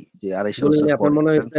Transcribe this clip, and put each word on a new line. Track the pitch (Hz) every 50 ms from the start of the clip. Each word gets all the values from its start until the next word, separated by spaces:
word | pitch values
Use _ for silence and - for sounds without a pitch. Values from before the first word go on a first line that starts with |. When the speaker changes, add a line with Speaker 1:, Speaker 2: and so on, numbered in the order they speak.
| 76 - _
Speaker 1:
যে | - - 95 92
আড়াইশো | 95 104 104 104 - 139
Speaker 2:
দলিল |
Speaker 1:
বছর | 147 151 151 151
Speaker 2:
নেই। | 151 143
আপনার | 135 147 147 147
Speaker 1:
পরে। |
Speaker 2:
মনে | 151 151 156
Speaker 1:
কারণ |
Speaker 2:
হয়েছে, | 156 151 - 117 -